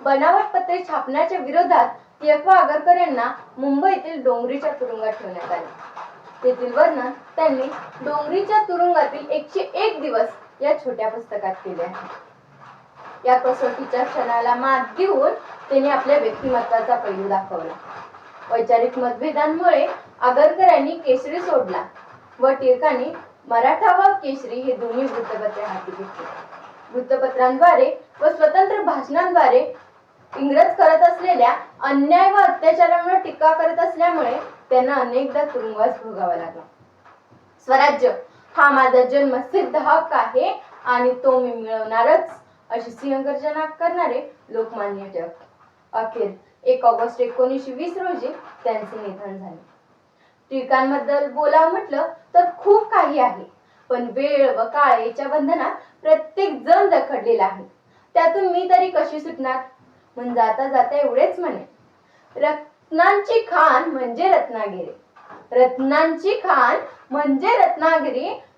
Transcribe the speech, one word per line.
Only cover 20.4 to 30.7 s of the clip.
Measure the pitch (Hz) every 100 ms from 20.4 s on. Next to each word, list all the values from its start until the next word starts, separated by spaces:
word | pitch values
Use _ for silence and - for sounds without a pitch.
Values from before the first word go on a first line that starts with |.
| 311 339 370
यांनी | 302 277
केसरी | 330 285 254 - 339
सोडला | 359 302 185 180 - - - - - -
व | 262
टिळकांनी | 269 269 247 311 254 277 330 - _ -
मराठा | 233 262 320 415 370
व | 392
केसरी | 392 285 269 240 233
हे | 262
दोन्ही | 240 233 233
वृत्तपत्रे | 269 226 226 220 208 208
हाती | 208 185 -
घेतली. | 180 196 - - - - - - - -
वृत्तपत्रांद्वारे | 247 247 262 262 254 254 269 339 320 - - - -
व | -
स्वतंत्र | - 311 370 392 415
भाषणांद्वारे | 370 330 - 294 359 339 262 247 302 - - _ _ _ _ -
इंग्रज | 277 277 359